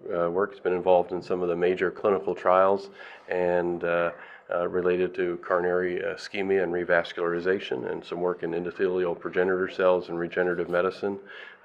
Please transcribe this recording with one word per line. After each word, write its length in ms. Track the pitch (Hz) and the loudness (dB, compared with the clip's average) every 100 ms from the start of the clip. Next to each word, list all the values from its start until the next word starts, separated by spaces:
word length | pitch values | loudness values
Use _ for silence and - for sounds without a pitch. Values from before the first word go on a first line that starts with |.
| - | -6
uh, 160 | 87 87 | -2 0
work. 220 | 90 101 | 0 -2
He's 80 | - | -2
been 140 | 90 | -2
involved 380 | 90 92 90 87 | 0 4 4 4
in 80 | 90 | -4
some 220 | - 92 | -4 -2
of 60 | 87 | 0
the 80 | 85 | 2
major 340 | 87 90 90 | 2 2 -2
clinical 440 | - 107 95 - | 0 2 2 0
trials 560 | 90 95 92 95 98 - - - - - | -2 4 6 6 2 -2 -16 -18 -14 -6
and, 540 | 90 90 87 87 85 | 0 2 2 0 -2
uh, 280 | 85 85 85 - - - - | 0 0 0 -4 -14 -16 -6
uh, 140 | 87 87 | -2 0
related 460 | 90 90 90 90 | 0 2 2 0
to 240 | 95 87 87 | -2 -2 -2
coronary 640 | - 90 90 90 90 90 | 0 0 2 0 0 -2
ischemia 600 | 90 - - 101 95 98 | -4 -6 -8 -4 0 2
and 100 | 87 | 2
revascularization, 1160 | 87 87 85 85 - 85 85 90 98 - - - | 0 2 2 0 -2 -2 0 0 0 -2 -6 -4
and 140 | 85 | -8
some 160 | - 87 | -8 -2
work 220 | 90 87 | -2 -2
in 100 | 82 | -4
endothelial 640 | 85 87 - 95 90 87 82 | -4 -4 -2 0 0 0 -2
progenitor 500 | 90 90 92 92 92 | -4 0 2 2 0
cells 420 | - 92 90 87 | 2 4 4 0
and 80 | 85 | -4
regenerative 500 | 85 92 90 87 85 | -2 0 0 0 0
medicine. 500 | 87 92 - 101 98 - - - - | 2 0 0 -4 -6 -10 -18 -18 -12